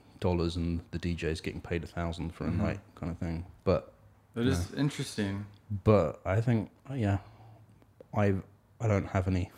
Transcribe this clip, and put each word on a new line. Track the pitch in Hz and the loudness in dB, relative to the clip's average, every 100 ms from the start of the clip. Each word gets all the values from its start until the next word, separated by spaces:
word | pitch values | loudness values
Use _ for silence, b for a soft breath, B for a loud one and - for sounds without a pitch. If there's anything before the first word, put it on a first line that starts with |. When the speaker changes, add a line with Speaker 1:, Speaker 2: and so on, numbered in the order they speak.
| - - | -20 -2
Speaker 1:
dollars | 92 87 85 87 | 0 2 2 0
and | 85 85 - | -2 -2 -4
the | 85 | -6
D | 87 | -4
J | 82 80 | -2 -2
is | 82 | -4
getting | - - | -4 -8
paid | - 87 | -4 -4
a | 82 | -4
thousand | - 85 85 80 | -4 -4 -4 -6
for | - | -6
a | 76 | -2
Speaker 2:
Mm-hmm. | 85 | 0
Speaker 1:
night | 82 - - | 0 -2 -10
kind | - 85 | -10 -8
of | 85 | -6
thing. | 85 82 90 - | -6 -6 -8 -4
But, | - 87 - - - _ _ | 2 2 0 -16 -20 _ _
Speaker 2:
It | 113 | -2
Speaker 1:
you | 123 | 0
Speaker 2:
is | 87 92 | 0 -2
Speaker 1:
know. | - | -2
Speaker 2:
interesting. | 143 - 135 - 101 98 104 - - 101 | -2 -2 -6 -4 -2 -4 -8 -14 -8 0
Speaker 1:
But | - 104 76 - | 6 6 4 -2
I | 90 101 | 0 2
think, | 117 113 92 - - | 2 2 0 -10 -10
oh, | |
yeah, | 135 101 98 - B B B B - - - - | -2 0 0 -2 B B B B -20 -20 -20 -6
I, | - 101 98 - - _ - | 0 2 2 -2 -16 _ -2
I | 113 | 2
don't | 101 - | 2 2
have | 98 92 | 0 2
any | 92 85 | 2 0